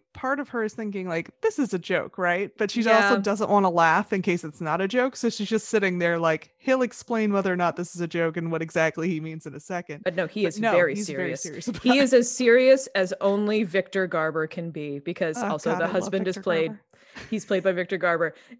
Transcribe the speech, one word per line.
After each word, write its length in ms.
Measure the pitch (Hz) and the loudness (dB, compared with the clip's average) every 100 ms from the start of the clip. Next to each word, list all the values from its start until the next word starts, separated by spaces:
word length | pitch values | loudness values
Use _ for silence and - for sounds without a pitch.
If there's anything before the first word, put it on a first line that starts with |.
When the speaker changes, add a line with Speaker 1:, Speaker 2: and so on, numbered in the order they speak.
| _ | _
Speaker 1:
part 260 | - 262 277 | -8 -4 -2
of 80 | 277 | -4
her 140 | 240 | -4
is 80 | 214 | -4
thinking, 340 | - 220 196 185 | -4 -8 -6 -4
like, 240 | 170 - - | -4 -6 -2
"This 160 | 453 415 | -2 0
is 160 | 254 | 0
a 40 | 185 | -2
joke, 380 | - 180 - - | -2 -2 -2 -2
right?" 340 | 180 175 196 - | 0 0 -2 -2
But 140 | 208 | -2
she 100 | 240 | 0
Speaker 2:
Yeah. 280 | 226 220 202 | 4 4 6
Speaker 1:
also 100 | 196 | 2
doesn't 300 | 196 202 214 | 0 -2 2
wanna 180 | 202 190 | 2 4
laugh 460 | 170 165 165 202 | 4 4 4 2
in 80 | 196 | -2
case 220 | 185 175 | 0 -2
it's 180 | 156 - | -4 -8
not 180 | 160 165 | -4 -2
a 80 | 196 | 0
joke. 260 | 247 254 254 | 0 -2 -2
So 120 | 233 | -4
she's 220 | - 202 | -2 -2
just 180 | 220 - | -2 0
sitting 300 | 220 196 180 | 0 0 2
there 200 | 170 170 | 0 2
like, 320 | 165 160 - _ | 0 0 -4 _
"He'll 240 | - 262 | 0 0
explain 540 | 247 - - 233 214 | 0 -4 -4 0 2
whether 180 | 202 196 | 2 2
or 40 | 180 | 2
not 200 | 175 160 | 0 0
this 180 | 175 | -6
is 60 | 170 | -6
a 60 | 170 | -4
joke 300 | 170 165 160 | -2 -2 -2
and 120 | 165 | -4
what 120 | 165 | -4
exactly 460 | 160 170 160 156 165 | -2 0 0 0 -2
he 100 | 160 | -4
means 240 | 156 160 | -6 -10
in 100 | 156 | -14
a 60 | 139 | -16
second." 440 | - 180 175 147 | -10 -10 -10 -8
Speaker 2:
But 100 | - | -4
no, 120 | 170 165 | -4 -4
he 180 | - | -2
Speaker 1:
But 40 | 185 | -2
Speaker 2:
is 120 | 180 | 0
Speaker 1:
no, 120 | 226 | 2
Speaker 2:
very 220 | 180 170 | 4 4
Speaker 1:
he's 120 | 202 202 | 0 -6
very 260 | 139 - - | -4 -4 -6
Speaker 2:
serious. 60 | |
Speaker 1:
serious 260 | 170 151 202 | -8 -8 -8
about 140 | 226 | -2
Speaker 2:
He 160 | 247 262 | 2 4
Speaker 1:
it. 40 | |
Speaker 2:
is 120 | 269 | 6
as 160 | 254 240 | 4 4
serious 520 | - 247 240 262 269 269 | 2 4 6 8 6 4
as 180 | 202 185 190 | -2 -2 0
only 420 | 196 202 208 214 | 0 2 2 0
Victor 440 | 208 185 180 196 185 | 0 -2 -2 -2 -2
Garber 400 | 165 156 156 156 | 0 -2 -2 -4
can 240 | - 170 | -6 -8
be, 300 | 156 147 143 | -8 -8 -8
because 360 | 143 175 170 160 | -8 -4 -4 -2
Speaker 1:
Oh, 120 | 233 | -4
Speaker 2:
also 240 | 156 - | -2 -2
Speaker 1:
God, 80 | 180 | 0
Speaker 2:
the 40 | |
Speaker 1:
I 20 | 190 | 0
love 40 | 185 | 0
Speaker 2:
husband 300 | 190 190 185 | 0 -2 -2
is 100 | 190 | -4
Speaker 1:
Victor 60 | |
Speaker 2:
played, 240 | 190 165 165 | -2 0 0
Speaker 1:
Garber. 120 | - _ _ _ - - | -4 _ _ _ -20 -8
Speaker 2:
he's 160 | 220 | -8
played 180 | - 196 | -2 0
by 100 | 180 | 2
Victor 260 | 175 175 190 | 0 -2 -2
Garber, 360 | 180 170 160 - - 233 | 0 0 -2 -4 -18 -10